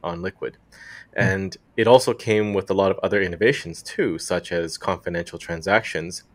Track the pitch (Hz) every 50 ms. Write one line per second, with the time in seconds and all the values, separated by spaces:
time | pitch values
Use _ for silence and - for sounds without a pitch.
0 | - 85 85 85 90 95 - - - - - _ _ _ - - - - - -
1 | - _ - - 101 95 95 98 98 92 - - _ _ _ - 110 113 127 127
2 | - 131 113 - - 113 107 107 107 104 101 98 95 - 95 98 98 95 95 -
3 | - 92 101 104 98 87 85 82 107 120 139 - - 87 82 - - - - -
4 | 180 107 82 80 - - 90 87 - - 90 85 85 82 - - - 98 92 85
5 | - 92 87 85 85 - - 80 - - 87 82 80 95 101 113 - - - 85
6 | 80 87 92 - - _